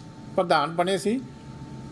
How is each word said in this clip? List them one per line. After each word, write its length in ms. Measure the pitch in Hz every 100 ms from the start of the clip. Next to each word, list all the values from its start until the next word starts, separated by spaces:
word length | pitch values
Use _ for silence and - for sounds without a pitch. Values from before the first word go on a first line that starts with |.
| - - - -
ਪ੍ਰਧਾਨ 360 | 175 160 147
ਬਣੇ 260 | 165 180 196
ਸੀ, 240 | 202 254 - - - - - - -